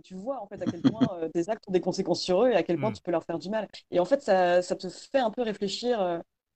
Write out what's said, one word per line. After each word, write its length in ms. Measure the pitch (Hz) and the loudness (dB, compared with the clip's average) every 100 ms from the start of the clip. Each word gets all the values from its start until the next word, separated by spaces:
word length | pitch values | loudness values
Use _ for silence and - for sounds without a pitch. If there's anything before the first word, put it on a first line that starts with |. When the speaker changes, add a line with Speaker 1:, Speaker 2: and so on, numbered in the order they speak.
Speaker 1:
tu 140 | - 185 | -14 -10
vois, 260 | 220 262 | -6 -6
en 60 | 202 | -8
fait, 140 | 202 | -8
à 40 | 180 | -6
quel 160 | 170 | 2
point, 200 | 254 220 | 2 2
Speaker 2:
<laughs> 180 | 226 175 | -6 -8
Speaker 1:
euh, 100 | 160 | -6
tes 160 | 170 170 | -4 -4
actes 160 | 226 - | -4 -2
ont 60 | |
des 80 | 185 | -2
conséquences 400 | 180 180 175 175 | 0 -2 -2 -2
sur 220 | - 185 | 0 2
eux 60 | 254 | 4
et 40 | 196 | 4
à 80 | |
quel 160 | 165 165 | 2 0
point 100 | 214 | -2
Speaker 3:
Hmm. 40 | |
Speaker 1:
tu 80 | 208 | -4
peux 100 | - | -4
leur 140 | 165 - | -4 -4
faire 120 | 165 | -8
du 120 | 180 | -4
mal. 180 | 220 196 - - | -6 -6 -12 -2
Et 80 | 180 | 0
en 60 | 175 | 2
fait, 160 | 277 | 2
ça, 380 | - 190 180 175 | 4 4 6 4
ça 140 | 180 180 | 2 -2
te 100 | 185 | -6
fait 320 | - - 269 | -10 -2 2
un 100 | 226 | 2
peu 120 | 226 | 0
réfléchir, 600 | 220 202 202 - 240 233 | -2 0 -2 -2 0 2
euh, 180 | 180 170 - _ _ | 2 -2 -6 _ _